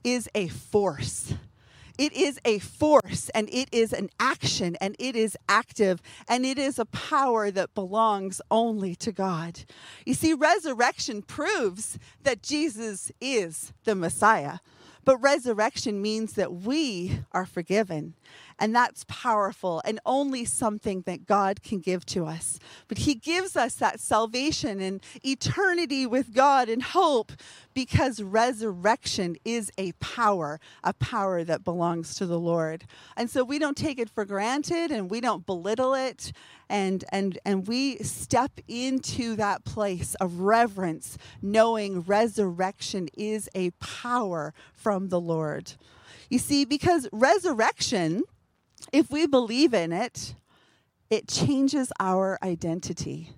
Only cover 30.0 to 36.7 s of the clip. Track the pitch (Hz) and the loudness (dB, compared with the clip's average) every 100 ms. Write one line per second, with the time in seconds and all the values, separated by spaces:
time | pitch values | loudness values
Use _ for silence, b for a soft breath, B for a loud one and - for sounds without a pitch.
30 | - - 220 196 151 151 B B - - | -10 2 2 2 -2 -8 B B -4 -2
31 | - 233 196 175 165 151 - 175 170 170 | -2 0 0 0 0 -2 -2 0 0 0
32 | 160 - 185 170 170 170 160 165 - B | -6 -6 -2 0 0 0 0 -6 -14 B
33 | B - 240 269 247 285 294 277 311 262 | B -6 -2 0 0 0 -2 -2 -4 -4
34 | 226 - 196 196 214 277 294 339 330 226 | -6 -4 -4 -2 0 -2 0 -2 -2 -4
35 | 180 226 240 190 170 180 185 226 254 269 | -4 -2 -2 -2 -4 -4 -2 0 2 0
36 | 262 - - B B B B | -2 -6 -14 B B B B